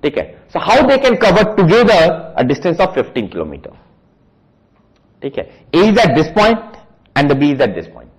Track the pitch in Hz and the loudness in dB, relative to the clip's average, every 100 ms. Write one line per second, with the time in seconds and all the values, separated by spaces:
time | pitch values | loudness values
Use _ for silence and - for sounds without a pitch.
0 | 151 131 73 - _ 165 - 233 254 269 | -6 -6 -10 -14 _ -8 0 2 2 2
1 | 254 233 214 185 208 196 175 214 240 196 | 2 2 2 2 2 2 2 4 4 4
2 | 165 165 - - 127 135 180 165 185 - | 2 0 -8 -4 -2 -2 -2 -2 -2 -2
3 | - - 101 90 78 71 - - _ _ | -6 -6 -8 -8 -10 -12 -20 -20 _ _
4 | _ _ _ _ _ _ _ _ _ _ | _ _ _ _ _ _ _ _ _ _
5 | _ _ 135 - 95 - _ 165 208 208 | _ _ -12 -10 -14 -16 _ 0 2 2
6 | 214 143 156 - 208 226 - - - _ | 2 0 -2 0 0 0 -6 -20 -20 _
7 | _ - 143 139 147 135 127 85 - - | _ -4 -2 0 0 0 -2 -4 -14 -20
8 | 60 | -20